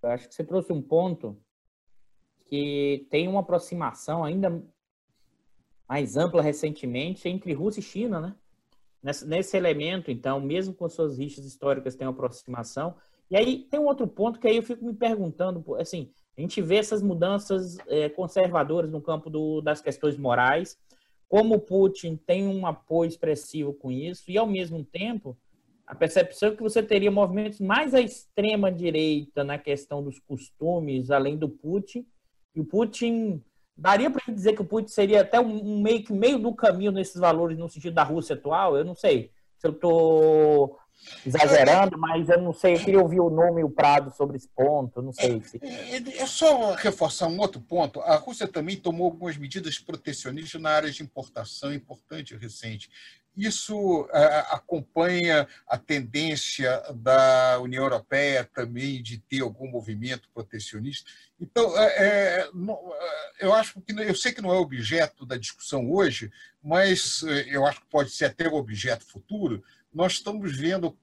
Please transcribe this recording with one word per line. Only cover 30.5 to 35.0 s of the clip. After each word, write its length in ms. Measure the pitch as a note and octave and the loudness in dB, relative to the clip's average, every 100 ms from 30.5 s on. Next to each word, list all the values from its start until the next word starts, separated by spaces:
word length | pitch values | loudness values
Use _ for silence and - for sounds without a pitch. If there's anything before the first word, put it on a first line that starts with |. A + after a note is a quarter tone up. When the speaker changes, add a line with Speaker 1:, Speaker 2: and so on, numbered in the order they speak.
| _ D#3 F3 D3+ C3 B2+ | _ -2 -2 -2 -4 2
Speaker 1:
além 260 | C#3 C#3 D3+ | 2 2 -2
do 100 | D#3 | -6
Putin, 580 | - D3+ G3 G3+ A#3+ A#3+ _ _ _ _ | -6 -4 -4 -4 -12 -14 _ _ _ _
e 60 | D#3+ | -8
o 60 | D3+ | -2
Putin, 760 | G3 A3+ - A#3 A#3 A3 D#3+ _ _ _ - | 0 -2 -2 -2 -2 -2 -6 _ _ _ -2
daria 340 | F3+ G#3 C4+ | 2 4 2
pra 120 | B3+ - | -2 -6
gente 100 | G#3 | 0
dizer 180 | G3 | 0
que 80 | G#3+ | 0
o 40 | F#3 | -2
Putin 240 | A3 G#3+ | -4 -2
seria 320 | - | 0